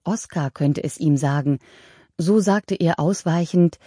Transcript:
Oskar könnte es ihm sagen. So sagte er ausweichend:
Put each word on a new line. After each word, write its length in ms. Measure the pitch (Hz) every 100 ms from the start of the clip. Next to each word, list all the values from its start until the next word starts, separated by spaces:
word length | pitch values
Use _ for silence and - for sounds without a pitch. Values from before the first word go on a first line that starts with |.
Oskar 460 | - 226 - 175 139
könnte 340 | - 143 143
es 140 | 147 -
ihm 180 | 156 139
sagen. 420 | 139 143 143 139 - - - - _ -
So 200 | 165 214
sagte 360 | 196 202 -
er 260 | 196 160 170
ausweichend: 760 | 156 196 175 165 170 180 170 -